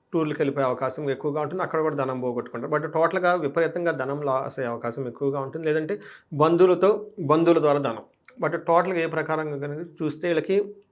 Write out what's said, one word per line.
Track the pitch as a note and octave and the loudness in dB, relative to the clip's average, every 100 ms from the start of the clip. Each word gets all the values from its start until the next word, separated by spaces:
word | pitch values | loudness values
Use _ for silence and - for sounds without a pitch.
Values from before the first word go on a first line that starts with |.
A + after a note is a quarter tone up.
| _ | _
టూర్లకు | E3 D#3 C#3+ | -2 -2 0
వెళ్ళిపోయే | C#3+ C#3 C3 | -2 0 0
అవకాశం | B2 C3 C#3+ D3 | 0 -4 -4 -4
ఎక్కువగా | C3 D3+ D3 | -4 -4 -4
ఉంటుంది, | D3 F#3 | -4 -4
అక్కడ | D#3+ D#3+ | -2 0
కూడా | D#3 | 0
ధనం | C#3+ C3 B2+ | 0 -2 -2
పోగొట్టుకుంటారు. | B2 A#2+ A2+ A#2+ D3 | -4 -4 -6 -8 -4
But | D3+ D#3 | -4 -2
టోటల్గా | D#3+ E3 F#3 F3+ | 0 2 2 2
విపరీతంగా | F3+ D3 E3+ D#3+ F3 E3+ | 2 0 0 0 0 -2
ధనం | D3 C3+ C#3+ | -2 -4 -2
లాస్ | C#3+ C3 C3 - | 0 -2 -2 -6
అయ్యే | B2 | -6
అవకాశం | A#2 A#2+ B2+ B2 | -4 -6 -6 -8
ఎక్కువగా | A#2+ C#3 C#3 | -4 -2 -2
ఉంటుంది. | C3+ D#3+ D#3+ | -6 -4 -2
లేదంటే | D#3 D#3 - - - _ | -2 -2 -6 -10 -20 _
బంధువులతో, | C#3+ D#3 E3+ F#3 F3 F#3 - - - | 2 4 8 6 6 4 2 -4 -6
బంధువుల | D3 D#3 E3+ E3 | 2 4 6 6
ద్వారా | D3 C#3+ | 4 2
ధనం. | C3 A2 - _ - - | 0 -6 -12 _ -20 -4
But | D#3 E3 | -4 -2
టోటల్గా | - E3+ F3+ F3 | 2 2 4 0
ఏ | D#3+ | -2
ప్రకారంగా | D#3+ D3+ D#3 D3+ C#3+ | -2 -2 -4 -4 -6
కనుక | C#3+ D3+ E3+ - | -6 -8 -10 -6
చూస్తే | D#3 C#3+ F3 | -6 -4 -2
వీళ్ళకి | D#3+ D3+ G3 G3+ - _ | 0 2 0 0 -8 _